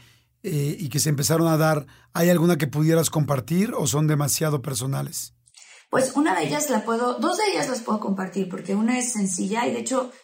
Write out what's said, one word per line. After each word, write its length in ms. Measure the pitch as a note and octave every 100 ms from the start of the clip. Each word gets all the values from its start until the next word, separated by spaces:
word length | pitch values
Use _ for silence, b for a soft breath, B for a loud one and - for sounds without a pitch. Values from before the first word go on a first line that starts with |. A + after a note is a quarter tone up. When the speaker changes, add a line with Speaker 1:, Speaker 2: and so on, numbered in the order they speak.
| b b b _
Speaker 1:
eh, 340 | G3 D3+ C#3+ F#3+
y 100 | C#3+
que 100 | C#3+
se 100 | D#3
empezaron 380 | C#3+ C#3 E3 E3
a 100 | D#3
dar, 300 | D#3 D3 - b b
¿hay 160 | - F3
alguna 280 | F3 E3+ E3+
que 100 | D3
pudieras 420 | D3 D#3 E3 D#3
compartir 640 | D#3 C#3+ C3+ - F3 A3
o 140 | B3+ C#3+
son 200 | C#3 D3+
demasiado 540 | D3+ D3 - D#3 D3
personales? 720 | C#3+ B2+ C3 C#3 C#3 - - _ _ B B B B
Speaker 2:
Pues 240 | B3+ C4 C#4+
una 200 | D#4 F3
de 80 | D#3
ellas 240 | D4 C#4+
la 160 | A3 G#3+
puedo, 300 | A3+ B3 B3
dos 220 | D4+ F4
de 80 | G#4
ellas 160 | E4 C4+
las 120 | A#3+
puedo 180 | A3+ A3
compartir, 480 | G#3+ F#3+ F#3+ G3 F3
porque 280 | G3 - G3
una 240 | A#3 B3+
es 120 | B3
sencilla 520 | G#3+ F#3+ F#3+ G3 A3+ B3+
y 40 |
de 80 | A#3
hecho 320 | A3+ C4 B3+ B